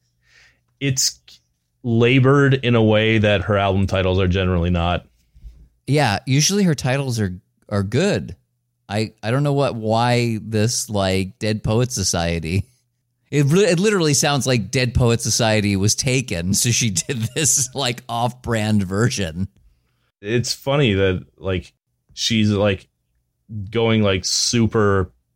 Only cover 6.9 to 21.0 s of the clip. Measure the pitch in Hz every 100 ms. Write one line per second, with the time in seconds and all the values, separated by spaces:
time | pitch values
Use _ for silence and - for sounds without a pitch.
6.9 | 139 135 117 98 90 - _ - 104 98
7.9 | 117 196 127 64 - _ _ _ _ -
8.9 | 104 110 - 110 131 147 139 139 110 107
9.9 | 113 123 120 120 110 92 110 110 - -
10.9 | 104 95 95 95 - 107 110 110 110 123
11.9 | - 95 90 85 85 80 95 - _ _
12.9 | _ _ _ _ 143 139 170 202 175 214
13.9 | 202 160 139 151 143 131 127 92 135 127
14.9 | 123 120 117 117 - 113 107 101 98 101
15.9 | - 135 131 - 87 87 101 123 113 117
16.9 | 92 - 127 110 - - - 127 131 127
17.9 | 120 - 117 123 123 113 113 107 107 90
18.9 | 98 123 113 87 80 95 _ _ _ _
19.9 | _ _ _ 101 123 127 - 139 143 131
20.9 | 98